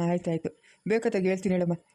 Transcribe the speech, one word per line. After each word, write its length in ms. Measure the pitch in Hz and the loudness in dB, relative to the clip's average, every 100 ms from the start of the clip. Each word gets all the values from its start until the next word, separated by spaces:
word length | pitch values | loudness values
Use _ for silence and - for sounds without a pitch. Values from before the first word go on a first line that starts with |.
| 170 | 2
ಆಯ್ತಾಯ್ತು, 400 | 175 180 165 - - _ _ - | 0 0 -2 -4 -10 _ _ -2
ಬೇಕತ್ತಾಗ 340 | 220 233 214 | 0 0 0
ಹೇಳ್ತೀನಿ 340 | 185 190 185 180 | 0 0 0 0
ಹೇಳಮ್ಮ. 180 | 175 170 - | 0 -2 -6